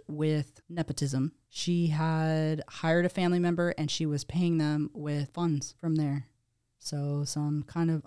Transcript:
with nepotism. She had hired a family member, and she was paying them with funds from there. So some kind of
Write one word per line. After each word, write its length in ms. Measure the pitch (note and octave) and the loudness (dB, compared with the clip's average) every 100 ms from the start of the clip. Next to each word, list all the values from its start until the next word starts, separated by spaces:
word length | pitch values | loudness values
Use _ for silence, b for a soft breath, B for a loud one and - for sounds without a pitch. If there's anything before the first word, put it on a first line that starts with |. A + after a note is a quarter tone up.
| - | -8
with 540 | D3+ D#3 D3+ C#3+ - - | -2 0 0 -2 -10 -10
nepotism. 640 | E3+ D#3 - C#3+ C#3 C#3 - _ | -6 -4 -2 -2 0 -2 -4 _
She 400 | - - F3 E3+ | -6 0 2 2
had 760 | D3+ D#3+ D#3+ D#3+ D#3+ D#3 D#3 - | 2 0 0 2 2 0 -2 -6
hired 360 | - E3 E3+ | -4 2 4
a 40 | F3 | 4
family 320 | F#3+ F3 F3 | 2 2 2
member, 340 | F3 E3+ F3 - | 2 2 0 0
and 140 | D#3 | -2
she 160 | - D#3 | -2 -2
was 160 | D3 | -2
paying 360 | - E3+ F3 E3 | -2 0 2 2
them 300 | D3+ D3+ D3 | 2 0 -2
with 360 | - D3 D3 C#3 | -6 -4 -2 -4
funds 440 | - E3+ D3 - - | -2 0 0 -4 -6
from 160 | E3 D#3 | -2 0
there. 320 | D3 C#3+ - _ _ _ _ _ | 0 -2 -6 _ _ _ _ _
So 460 | - D3 C#3+ C#3+ | -8 -4 -2 -2
some 400 | C#3+ D3+ D3 D3+ | -2 -2 0 -2
kind 260 | D3 E3+ E3 | -4 -2 0
of 160 | D#3+ | 0